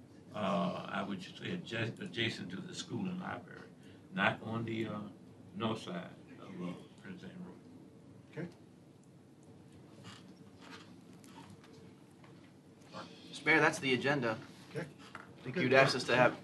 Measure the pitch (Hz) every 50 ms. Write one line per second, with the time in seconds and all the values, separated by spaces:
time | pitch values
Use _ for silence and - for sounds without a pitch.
0 | - - - - - - - 107 101 95 95 92 92 92 92 90 - - 98 98
1 | 101 101 101 90 - - - - - 104 95 87 - - 117 113 113 117 - -
2 | 104 92 - 117 113 110 - - 92 87 90 98 90 - - - - - - 101
3 | 95 92 90 90 95 98 104 - - - - - - - - - - - - -
4 | - - - 95 101 110 110 - 110 110 113 113 113 113 110 110 110 107 104 104
5 | 104 - - - - - - - - - - 101 113 113 110 - - - 90 87
6 | 87 - - - - - - - - - 95 90 90 90 87 - - - - -
7 | - 101 90 87 95 95 90 90 90 90 - - - - - - - - - -
8 | - - - - - - - 147 175 170 - - - - - - - - - -
9 | - - - - - - - - - - - - - - - - - - - -
10 | - - - - - - - - - - - - - - - - - - - -
11 | - - - - - - - - - - - - - - - - - - - -
12 | - - - - - - - - - - - - - - - - - - - 127
13 | - - - - - - - - - 151 160 156 151 165 - - 139 131 127 117
14 | 123 135 147 139 120 113 107 - - - - - - - - 147 170 - - -
15 | - - - - - - - - - 131 123 180 - 123 127 135 139 139 139 127
16 | - - 123 123 123 117 - -